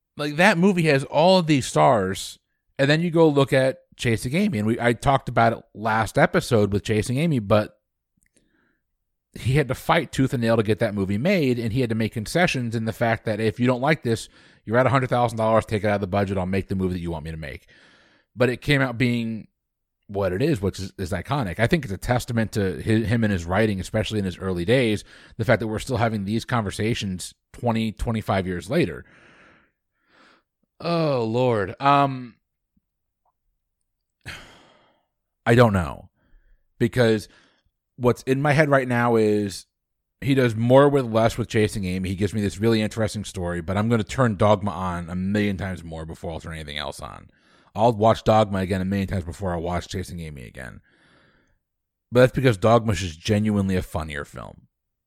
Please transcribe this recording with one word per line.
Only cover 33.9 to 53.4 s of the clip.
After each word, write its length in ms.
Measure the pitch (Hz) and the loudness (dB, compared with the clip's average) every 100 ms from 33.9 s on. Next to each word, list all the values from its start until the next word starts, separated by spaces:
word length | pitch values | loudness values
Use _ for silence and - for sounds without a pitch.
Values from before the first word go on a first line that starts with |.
| _ _ _ - | _ _ _ -20
<sighs> 60 | - - - _ _ _ _ _ _ _ _ - | -20 -20 -20 _ _ _ _ _ _ _ _ 4
I 100 | 120 | 6
don't 180 | 120 | 6
know. 360 | 98 78 50 - _ _ _ _ _ _ - | 4 -2 -6 -16 _ _ _ _ _ _ -4
Because 480 | 120 - 117 110 - _ _ _ _ _ _ - | -2 2 4 2 -2 _ _ _ _ _ _ -2
what's 260 | 123 117 | 0 0
in 180 | - 135 | 0 0
my 100 | 147 | 2
head 160 | 143 151 | 4 4
right 180 | 139 127 | 4 2
now 280 | 120 120 117 | 0 2 4
is 500 | 107 104 104 92 - _ _ _ _ - | 4 2 0 -6 -16 _ _ _ _ -8
he 140 | 135 135 | 0 2
does 200 | 123 110 | 2 2
more 320 | 120 131 143 | 6 6 8
with 180 | 143 123 | 4 0
less 300 | 110 113 - | 2 2 0
with 100 | 110 | -2
Chasing 380 | 117 107 110 92 | 0 0 0 -4
Amy. 240 | 92 92 | -4 -4
He 60 | 92 | -2
gives 180 | 101 110 | -2 -2
me 60 | |
this 180 | 101 87 | -4 0
really 220 | 110 113 | 0 2
interesting 420 | 107 - 107 107 | 0 -2 -4 -4
story, 380 | 98 - 87 87 | -10 -8 -6 -6
but 140 | 82 95 | -4 -2
I'm 140 | 110 | 0
gonna 140 | 117 | 0
turn 320 | 104 - 127 95 | -2 0 0 2
Dogma 340 | 104 104 98 | 2 2 0
on 380 | 78 92 87 85 | -6 -6 -6 -8
a 60 | 90 | -6
million 420 | 95 104 104 95 | -2 -2 -2 -2
times 260 | 98 87 | -6 -10
more 220 | 82 80 80 | -12 -12 -12
before 260 | 78 92 | -12 -10
I'll 80 | 80 | -10
turn 140 | - | -10
anything 240 | 80 76 73 | -12 -12 -10
else 240 | 71 - | -10 -10
on. 280 | 71 50 50 _ _ _ _ - | -14 -16 -20 _ _ _ _ 0
I'll 180 | 113 | 2
watch 300 | 110 110 110 | 4 4 2
Dogma 360 | - 110 107 98 | 4 4 4 0
again 220 | 95 98 | -2 -2
a 40 | 92 | -2
million 220 | 98 95 | -2 -2
times 160 | 98 | -4
before 300 | 85 85 98 | -6 -8 -6
I 40 | 87 | -4
watch 300 | 85 87 - | -4 -4 -6
Chasing 320 | 98 90 85 | -10 -10 -10
Amy 260 | 80 71 58 | -12 -14 -16
again. 360 | 65 64 50 _ _ _ _ _ _ _ _ _ _ _ _ - | -16 -16 -18 _ _ _ _ _ _ _ _ _ _ _ _ -2
But 100 | 123 | 4
that's 120 | 127 | 4
because 240 | - 131 101 | 4 0 2
Dogma 360 | 110 117 110 | 4 4 2
is 60 | 92 | -2
just 200 | 92 80 | -4 -6
genuinely 560 | - 104 | -2 0